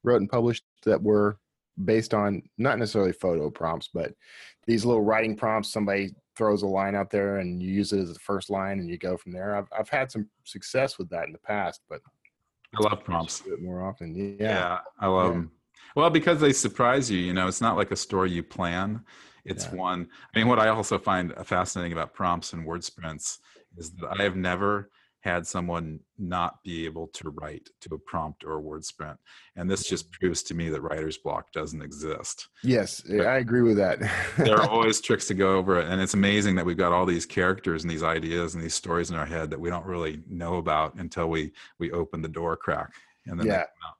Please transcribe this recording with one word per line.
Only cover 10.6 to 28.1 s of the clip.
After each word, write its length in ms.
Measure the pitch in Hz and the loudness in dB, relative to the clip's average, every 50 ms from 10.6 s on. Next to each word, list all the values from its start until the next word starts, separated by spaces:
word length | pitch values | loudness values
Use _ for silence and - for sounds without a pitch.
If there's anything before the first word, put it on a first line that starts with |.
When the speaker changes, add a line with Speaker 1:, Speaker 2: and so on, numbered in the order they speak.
| - - - 131 135 123 - - | -12 -2 0 0 0 0 -2 -8
Speaker 1:
with 100 | 92 80 | -10 -6
that 140 | 87 82 78 | -6 -6 -6
in 80 | 73 | -6
the 60 | 78 - | -10 -14
past, 420 | _ - 104 104 95 85 - - _ _ | _ -4 -2 -2 -2 -4 -6 -10 _ _
but 120 | 80 73 _ _ _ _ _ _ _ _ _ _ _ _ _ _ - 110 | -16 -16 _ _ _ _ _ _ _ _ _ _ _ _ _ _ -2 0
Speaker 2:
I 40 | |
love 100 | 107 107 | 2 2
Speaker 1:
I 40 | 104 | 2
should 80 | 101 - | -2 -4
Speaker 2:
prompts. 360 | - 87 82 82 82 - - | -4 -2 -2 -2 -4 -8 -10
Speaker 1:
do 140 | - 95 85 | -8 -10 -8
it 80 | - | -8
more 200 | 87 90 90 90 | -8 -8 -8 -6
often. 320 | 92 95 - _ 87 82 80 | -8 -8 -8 _ -12 -10 -6
Yeah. 200 | 92 101 101 101 101 | -6 -6 -6 -4 -4
Speaker 2:
Yeah, 380 | 104 110 107 95 90 87 87 90 - - _ - | -2 0 0 0 0 -2 -2 -4 -6 -12 _ -2
I 60 | 101 | 0
love 260 | 95 95 92 90 90 | 2 4 4 4 4
Speaker 1:
Yeah. 60 | 87 87 | 2 0
Speaker 2:
'em. 120 | 82 82 _ _ _ _ _ _ - - - | -4 -6 _ _ _ _ _ _ -20 -4 0
Well, 140 | 143 156 170 | 4 4 6
because 300 | 160 160 160 175 170 147 | 4 4 4 4 4 6
they 120 | 151 143 | 6 4
surprise 560 | 131 - - 113 - - 123 120 127 143 131 117 | 4 4 0 -2 2 4 4 4 4 4 2 2
you, 80 | 101 90 | 0 0
you 140 | 90 90 | 0 0
know, 140 | 90 92 92 | 0 2 0
it's 140 | 92 95 - | 0 0 2
not 160 | 113 113 85 | 0 2 2
like 160 | 92 98 - | 2 0 0
a 40 | 98 | -2
story 340 | - - - 101 95 95 92 | -6 -4 -2 0 0 2 2
you 100 | 87 85 | 0 -4
plan. 640 | - _ - - 90 85 85 90 98 104 107 117 - _ - - - - _ _ _ | -6 _ -6 -4 -4 -2 -2 -2 -2 -4 -4 -8 -10 _ -20 -20 -20 -20 _ _ _
It's 220 | - 98 - - | -10 -8 -8 -8
Speaker 1:
Yeah. 80 | - 95 | -8 -6
Speaker 2:
one, 320 | 92 92 92 92 87 87 - - - - _ - | -4 -2 -2 -2 -4 -6 -10 -12 -20 -20 _ 0
I 40 | 110 | 2
mean, 100 | 110 120 | 4 6
what 100 | 123 113 | 6 6
I 100 | 110 110 | 6 4
also 300 | 110 110 101 - 110 90 | 4 2 0 0 -2 0
find 340 | - 104 95 92 90 85 - - - | 0 0 0 0 0 -2 -6 -10 -6
fascinating 460 | - - 90 92 - - 90 87 85 | -2 0 0 0 -2 -4 -6 -4 -4
about 220 | 85 82 78 - _ | -4 -4 -6 -6 _
prompts 380 | - 98 87 87 85 - - | -4 0 0 0 -2 -4 -8
and 140 | - 85 82 | -10 -8 -8
word 160 | 80 82 87 | -6 -8 -8
sprints 560 | - - _ - 82 80 78 - - - - - _ _ _ - _ _ _ | -8 -12 _ -12 -12 -10 -10 -8 -8 -10 -10 -10 _ _ _ -20 _ _ _
is 160 | 87 85 80 87 | -16 -16 -16 -12
that 220 | - - - 92 98 | -12 -8 -6 -2 0
I 60 | 101 | 0
have 100 | 101 92 | 0 0
never 540 | 95 90 90 90 90 101 101 104 101 101 _ _ _ _ _ _ _ | 0 -2 0 0 0 2 0 0 0 -4 _ _ _ _ _ _ _
had 260 | _ 98 87 87 82 | _ -2 -2 -2 -4
someone 540 | - - 95 87 87 85 85 85 78 78 76 _ _ _ - | -4 -6 -4 -4 -2 -4 -4 -4 -6 -10 -12 _ _ _ -10
not 440 | 95 87 90 90 85 85 - _ _ | -8 -4 -2 -2 -2 -2 -4 _ _
be 200 | 95 85 82 82 | -10 -8 -6 -6
able 220 | 80 78 82 82 80 | -8 -8 -10 -12 -12
to 220 | - - 82 78 | -14 -12 -12 -12
write 400 | 73 71 71 76 76 - _ - _ _ | -10 -10 -12 -12 -14 -16 _ -20 _ _
to 140 | - - 78 | -12 -12 -12
a 40 | 73 | -12
prompt 460 | _ - | _ -8